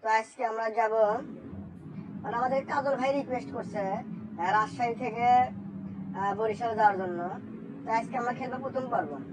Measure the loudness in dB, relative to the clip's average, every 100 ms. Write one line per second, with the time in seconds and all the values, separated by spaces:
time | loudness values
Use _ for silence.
0 | 4 2 2 -2 -2 0 -2 2 2 6
1 | 4 4 -2 -12 -12 -12 -12 -12 -12 -12
2 | -10 -8 -4 0 2 2 0 0 2 2
3 | 2 2 0 -4 -4 -6 -6 -2 -2 -2
4 | -4 -10 -10 -4 2 4 2 0 -2 0
5 | -4 2 6 6 6 0 -10 -8 -8 -8
6 | -8 -2 -2 2 0 0 -2 6 6 6
7 | -2 -2 -4 -6 -10 -12 -12 -12 -2 0
8 | 0 -2 -2 -2 -4 -4 -4 -4 -2 0
9 | -2 -4 -10